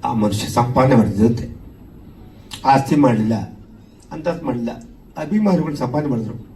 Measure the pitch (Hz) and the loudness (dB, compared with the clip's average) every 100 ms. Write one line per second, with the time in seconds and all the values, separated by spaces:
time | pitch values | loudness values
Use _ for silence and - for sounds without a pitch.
0 | - 117 104 101 - - 123 - 131 117 | -4 0 0 -2 -4 -2 0 2 4 4
1 | 98 95 113 - - - - - - - | 4 2 2 2 -6 -12 -18 -20 -20 -20
2 | - - - - - - 269 269 - 151 | -20 -20 -20 -20 -18 -6 2 2 4 4
3 | 139 110 110 110 90 - - - - - | 4 4 0 0 -4 -12 -20 -20 -20 -20
4 | - 156 160 170 156 120 117 - - - | -16 -8 -6 -4 -4 -4 -4 -8 -16 -20
5 | - - 151 214 202 180 156 143 127 143 | -20 -12 -2 0 2 2 0 -4 -4 -2
6 | 151 117 107 113 - | -2 -2 -4 -10 -14